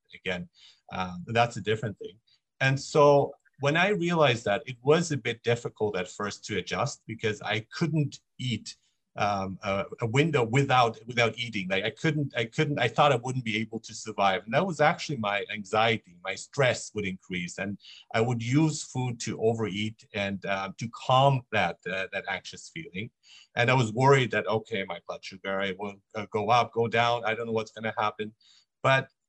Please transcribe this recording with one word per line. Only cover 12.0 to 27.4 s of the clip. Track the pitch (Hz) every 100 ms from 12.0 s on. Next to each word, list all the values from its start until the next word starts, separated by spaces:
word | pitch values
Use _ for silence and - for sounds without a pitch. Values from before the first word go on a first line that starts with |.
| 160 147 139 123
I |
couldn't, | 117 - 147 143
I | 117
thought | - 147
I | 123
wouldn't | 131 127
be | 113 107
able | 110 113
to | -
survive. | 104 110 104 98 92
And | 107
that | 139 190
was | 151
actually | 151 175 - 131
my | 104 101 92
anxiety, | 107 95 107 113 110 _ 87
my | 95
stress | 98 - - 127 107 -
would | 107 95
increase, | 92 - 90 87 -
and | 101 98 - - -
I | 113
would | 117 117
use | 117 143 160 -
food | - 127 127 117
to | 113 87
overeat | 110 113 104 98 110 - -
and, | 104 98 98
uh, | 98 98 95 -
to | 117
calm | - - 131 139 131 -
that, | 107 87 - 87
uh, | 95 95
that | 101 98
anxious | 92 - 90 -
feeling. | 82 82 90 120 _ _ - _ -
And | 120
I |
was | 127 107
worried | 110 135 135 120
that, | 104 98
okay, | 110 - 101 95
my | 87 -
blood | 87
sugar, | - 95 98 98
it | 98 92
will, | 101 101 _ 107
uh, | 101
go | 107 104
up, | 120 117
go | 113 117
down. | 113 120 120
I | 110
don't | 110